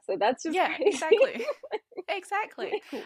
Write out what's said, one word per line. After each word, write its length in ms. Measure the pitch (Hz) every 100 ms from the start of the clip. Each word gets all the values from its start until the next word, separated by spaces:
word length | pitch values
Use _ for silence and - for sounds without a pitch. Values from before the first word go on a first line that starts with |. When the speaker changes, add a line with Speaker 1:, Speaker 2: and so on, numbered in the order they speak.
| -
Speaker 1:
So 120 | 190
that's 260 | 208 262
just 160 | 330 339
Speaker 2:
Yeah, 160 | 320 -
Speaker 1:
crazy. 280 | 415 277 320
<laughs> 20 |
Speaker 2:
exactly. 340 | 427 539 - 539 - - 440 - - -
Exactly. 680 | 392 - 403 440 - 208 202 -
Speaker 1:
Like, 140 | 262